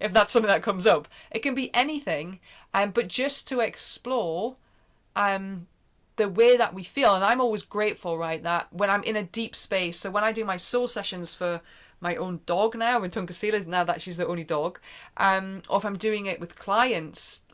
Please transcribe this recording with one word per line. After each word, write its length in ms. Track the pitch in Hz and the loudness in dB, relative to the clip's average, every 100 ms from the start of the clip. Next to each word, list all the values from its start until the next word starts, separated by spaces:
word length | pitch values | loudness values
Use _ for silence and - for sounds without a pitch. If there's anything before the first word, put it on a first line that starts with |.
If 140 | 208 | 2
that's 180 | 202 202 | 4 6
something 160 | 240 214 | 4 4
that 140 | 180 | 2
comes 240 | 226 190 208 | 2 2 4
up. 220 | 160 - - - | 4 2 -20 -10
It 100 | 220 | -4
can 140 | 277 | -2
be 180 | 254 254 | -2 -2
anything, 680 | 233 285 294 202 151 170 190 - - - | 0 0 -2 -4 -4 -4 -14 -20 -20 -4
um, 180 | 196 202 | 0 2
but 160 | 226 - | 0 -2
just 380 | - 277 - - | -2 -2 -2 -4
to 120 | 254 | -2
explore, 960 | 220 - - - 247 254 175 165 233 254 _ _ _ _ _ | -2 -4 -10 -8 -4 -2 -2 -2 -4 -6 _ _ _ _ _
um, 520 | 208 202 196 190 190 170 _ _ _ _ - | 0 2 0 -4 -10 -12 _ _ _ _ -2
the 120 | 202 | 0
way 280 | 180 233 247 | 6 8 8
that 160 | 226 | 4
we 120 | 190 | -2
feel. 300 | 175 277 240 | -8 2 4
And 80 | 190 | 4
I'm 180 | 196 254 | 4 2
always 220 | 247 208 | 2 0
grateful, 540 | - 208 214 - 180 165 | -4 -2 -2 -2 -6 -4
right, 260 | 165 160 | -4 -4
that 300 | 165 170 - | -2 -2 -2
when 160 | 175 202 | -2 0
I'm 160 | 196 | 0
in 120 | 196 214 | 0 -4
a 60 | |
deep 320 | 180 226 226 | -4 -6 -6
space, 440 | - - 190 175 170 | -6 -4 -2 -2 -4
so 100 | 196 | -4
when 140 | 202 | 0
I 80 | 220 | 0
do 120 | 220 | -2
my 120 | 214 180 | -4 -4
soul 320 | - 247 247 | -2 0 0
sessions 460 | 220 190 185 170 | -4 -6 -8 -8
for 260 | - 180 170 - - - - | -6 -4 -4 -10 -20 -20 -8
my 140 | 175 170 | -4 -4
own 240 | 180 170 - | -4 -6 -2
dog 280 | 175 220 | 2 2
now, 280 | 226 233 240 | 2 0 2
and 100 | 180 | 0
Tunkasila, 540 | 214 180 170 214 208 165 | -6 -6 -4 -2 -2 0
now 180 | 180 | 0
that 160 | 170 170 | 0 -2
she's 160 | 185 170 | -4 -4
the 100 | 170 | -2
only 160 | 175 | -2
dog, 380 | 160 151 170 - - - - - | -2 -2 -2 -6 -20 -20 -14 0
um, 440 | 196 190 190 190 - | 2 2 -2 -12 -2
or 80 | 202 | 0
if 80 | |
I'm 140 | 208 196 | 0 -2
doing 280 | 214 208 196 | -2 -2 -4
it 140 | - | -6
with 160 | 170 - | -8 -12
clients, 880 | - 214 254 180 156 - - - _ | -2 2 2 0 -4 -12 -12 -12 _